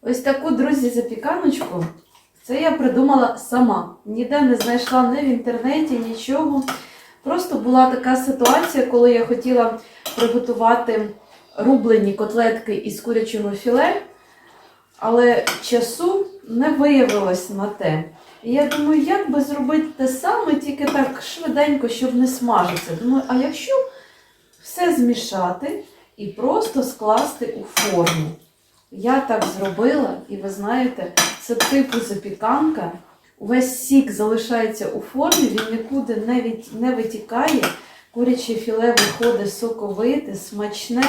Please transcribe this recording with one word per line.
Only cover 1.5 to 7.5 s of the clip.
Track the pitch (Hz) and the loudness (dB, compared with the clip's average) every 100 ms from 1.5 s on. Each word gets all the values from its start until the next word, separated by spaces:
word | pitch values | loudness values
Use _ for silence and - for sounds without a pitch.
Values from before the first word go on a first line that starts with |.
| - - 175 165 - _ _ _ _ | -2 -4 -6 -8 -10 _ _ _ _
це | - 262 | -6 -2
я | 320 | 0
придумала | - 254 - 277 269 233 - | 2 0 4 4 4 2 -2
сама. | - 247 247 185 - - | -4 2 2 2 -4 -14
Ніде | 208 220 247 285 | -10 -6 -2 2
не | 269 240 | 4 4
знайшла, | 208 240 - 254 247 | 2 -2 2 2 2
ні | 262 | 2
в | |
інтернеті, | 285 233 247 233 254 294 311 240 226 | 0 0 0 -2 0 0 0 -2 -4
нічого. | 226 - 285 302 277 262 - - - - _ | -8 -4 0 0 0 -2 -8 -12 -20 -20 _
Просто | 269 349 370 | -4 -2 -2